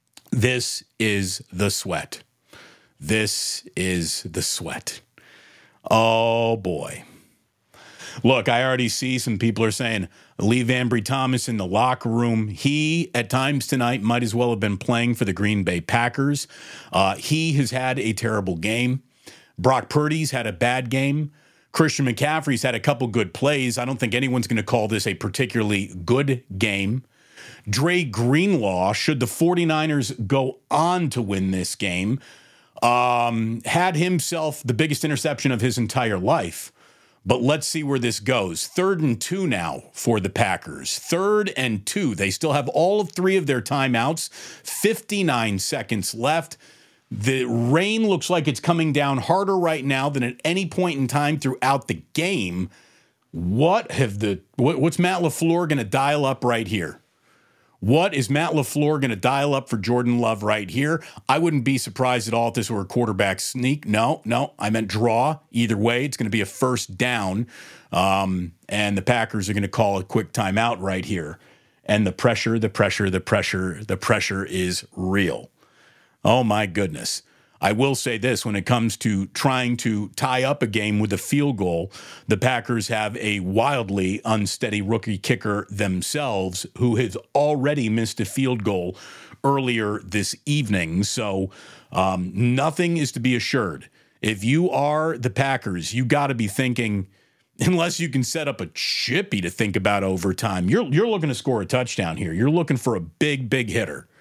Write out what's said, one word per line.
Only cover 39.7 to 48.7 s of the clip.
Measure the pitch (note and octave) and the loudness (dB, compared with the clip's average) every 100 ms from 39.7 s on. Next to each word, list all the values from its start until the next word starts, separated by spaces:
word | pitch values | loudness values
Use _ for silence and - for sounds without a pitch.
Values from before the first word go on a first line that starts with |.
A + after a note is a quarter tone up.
| C2 - | -6 -12
for | - A2+ G#2+ | -4 0 2
the | F#2 | 0
Packers. | - G2+ F2 - C#2+ C2 - | 0 0 0 -6 -10 -8 -8
Third | - E3+ G3 G#3+ G3 - | -2 0 2 2 0 -2
and | B2+ G#2 - | -2 -2 -4
two. | G#3 D#3 | -2 -2
They | F#2+ G2 | 0 -2
still | - D#3 | 0 0
have | C#3+ C3 | 0 0
all | D3+ F3 G#3 | 2 2 2
of | E3+ | -2
three | - F#3 F#3+ | 0 2 2
of | D3 | 2
their | B2+ | -2
timeouts. | - C#3+ C3 A#2 B2+ E3 - | 0 0 2 2 0 -2 -6
Fifty-nine | - - - - - G#3+ A3+ - G3+ E3+ A#2+ A2+ F#2+ | -12 -18 -16 -12 0 0 0 -2 0 2 2 0 -2
seconds | - C#3 G#2+ A2 - | -4 -6 -4 -4 -4
left. | A2+ C3+ E3 - - - - _ _ - | -2 0 0 -2 -12 -20 -20 _ _ -12
The | G#2 A2 C3 | -4 0 0
rain | B2 A#2 A#2+ D#3 G3 A3 G#3+ | 0 0 2 4 2 2 2
looks | E3+ - | 2 2
like | F3 D3 | 0 0
it's | B2 | 0
coming | - | 0